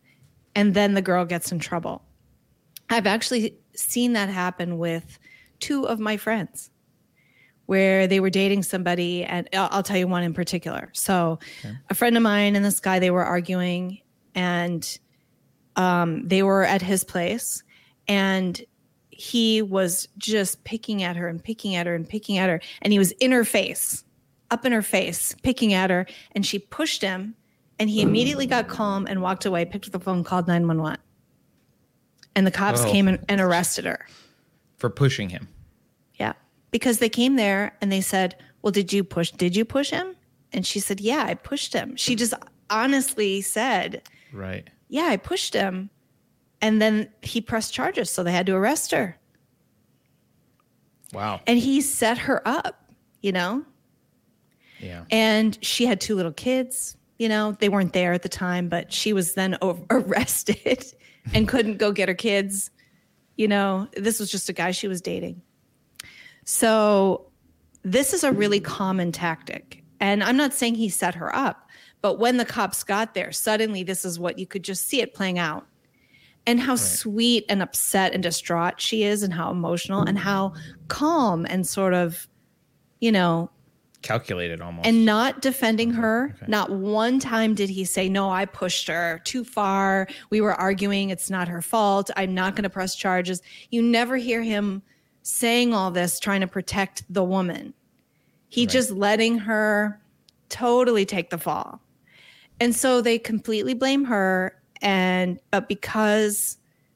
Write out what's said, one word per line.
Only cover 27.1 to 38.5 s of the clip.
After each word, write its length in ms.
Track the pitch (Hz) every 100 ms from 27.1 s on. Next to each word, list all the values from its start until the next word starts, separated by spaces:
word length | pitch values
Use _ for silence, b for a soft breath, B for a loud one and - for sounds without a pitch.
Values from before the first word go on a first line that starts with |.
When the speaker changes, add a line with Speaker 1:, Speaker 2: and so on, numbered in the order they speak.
| 185 202 226 _ _ _ -
Speaker 1:
and 120 | 214
he 100 | 214
immediately 460 | 202 208 254 285 269
got 200 | 247 226
calm 380 | - 208 196 190
and 140 | 190
walked 240 | 185 185
away, 220 | 202 175 170
picked 180 | 196
up 80 | -
the 80 | 185
phone, 240 | 190 180
called 240 | 170 180 175
nine 180 | 175 170
one 140 | 160
one. 180 | 156 - _ _ _ _ _ _ _ _ _ _ _ _ _
And 120 | 202 190
the 40 |
cops 300 | - 202 220
Speaker 2:
Oh. 100 | 226
Speaker 1:
came 180 | 202 190
and, 100 | 185 -
and 140 | 196
arrested 420 | 185 175 180 -
her. 220 | 87 - - b b b b b _ _
Speaker 2:
For 100 | 123
pushing 400 | - 139 - 98
him? 200 | 87 - - - _ _ _ _ - 214 - _ _ _
Speaker 1:
Because 280 | 233 254 226
they 100 | 226
came 280 | 233 247 269
there 400 | 202 196 208 -
and 100 | 202
they 100 | 196
said, 360 | 185 190 180 - B